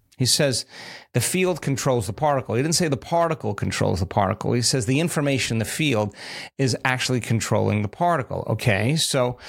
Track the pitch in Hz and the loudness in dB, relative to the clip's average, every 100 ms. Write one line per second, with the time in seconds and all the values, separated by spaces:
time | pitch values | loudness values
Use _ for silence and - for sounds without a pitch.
0 | _ - 123 - 143 117 - - - - | _ -4 0 2 2 0 -6 -14 -18 -18
1 | - - - 185 180 175 - 131 143 123 | -4 -2 0 2 0 0 -2 -2 0 0
2 | 98 101 151 139 - 113 151 170 170 131 | 0 -2 0 0 0 0 0 2 2 -2
3 | - 170 170 - 107 101 98 - 101 95 | 0 0 2 0 -4 -4 -4 0 2 2
4 | 92 - 98 101 104 120 117 139 113 135 | 0 2 0 0 0 0 0 0 0 0
5 | 170 - 143 135 - 113 107 - 156 110 | 0 0 0 0 0 -2 -2 0 0 2
6 | 107 - - - - - 135 - 131 127 | 0 -4 -14 -14 -12 -2 0 0 0 0
7 | - 127 - 113 - 107 104 104 104 - | 0 -2 0 0 2 2 2 0 -2 0
8 | 175 160 110 90 - 113 120 98 110 156 | 0 0 -2 -6 -2 0 2 2 2 2
9 | - 139 123 123 | 0 0 0 -2